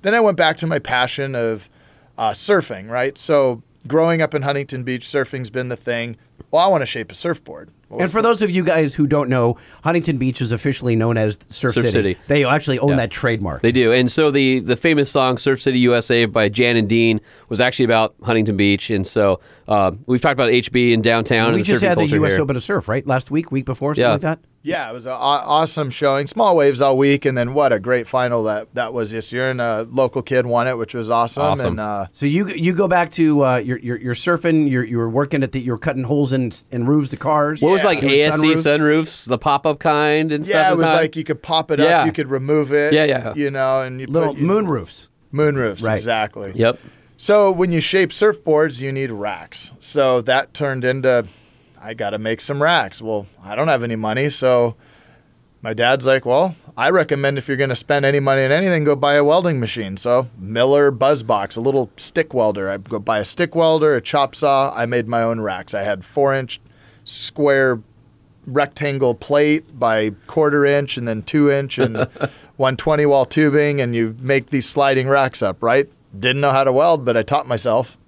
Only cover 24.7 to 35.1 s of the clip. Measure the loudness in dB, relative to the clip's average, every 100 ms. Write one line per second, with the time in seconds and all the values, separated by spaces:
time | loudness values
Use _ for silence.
24.7 | -6 -6 -10 -10 -4 0 0 2 0 0
25.7 | -2 -6 -2 0 0 -4 0 2 4 2
26.7 | 4 2 4 4 2 0 -2 -2 0 2
27.7 | 2 0 -2 0 -2 0 0 -2 -4 -6
28.7 | -6 -6 -4 -6 -6 -8 -4 -4 -2 -2
29.7 | -4 -4 0 0 0 -2 -2 2 0 0
30.7 | -4 -6 -8 -2 0 0 -2 -2 0 -2
31.7 | -4 -6 -6 -8 -4 -2 0 -2 -2 -2
32.7 | 0 2 0 0 0 2 4 2 0 -2
33.7 | -6 -6 -8 -6 -4 -2 -2 2 2 2
34.7 | 0 -2 -2 -2